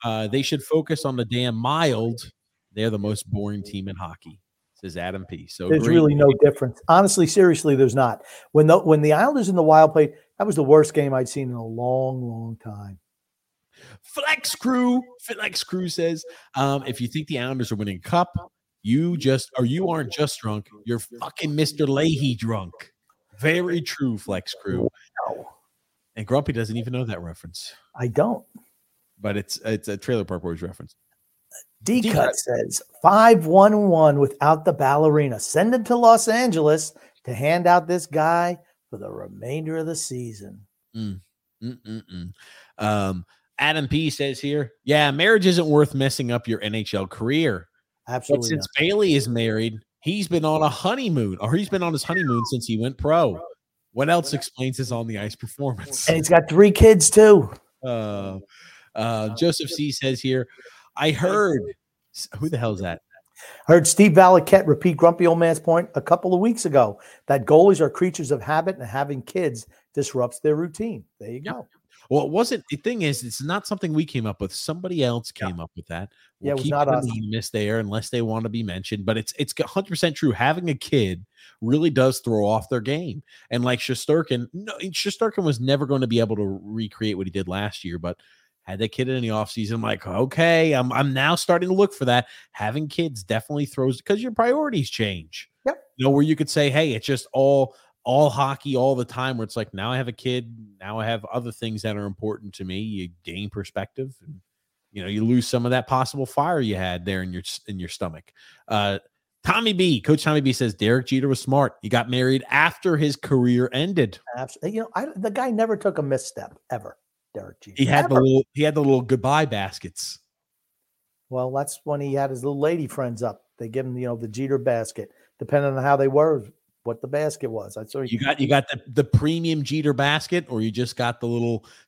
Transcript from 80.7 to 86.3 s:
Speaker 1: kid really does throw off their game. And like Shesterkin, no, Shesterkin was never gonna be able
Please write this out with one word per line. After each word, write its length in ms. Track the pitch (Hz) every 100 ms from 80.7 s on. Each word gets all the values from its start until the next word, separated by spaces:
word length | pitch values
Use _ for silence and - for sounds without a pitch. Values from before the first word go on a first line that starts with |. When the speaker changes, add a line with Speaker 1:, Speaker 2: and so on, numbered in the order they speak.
| 135
Speaker 1:
kid 500 | - 139 98 90 - _ - _
really 300 | 110 151 165
does 300 | 131 131 123
throw 280 | 120 107 104
off 220 | 110 -
their 100 | 123
game. 440 | 110 151 175 143 - - _
And 140 | 120 123
like 140 | 123
Shesterkin, 680 | - 123 - 160 156 123 120
no, 240 | 175 214 190
Shesterkin 640 | 190 156 202 - 226 202
was 160 | 165 117
never 260 | 131 139 139
gonna 220 | 139 123
be 140 | 117
able 160 | 110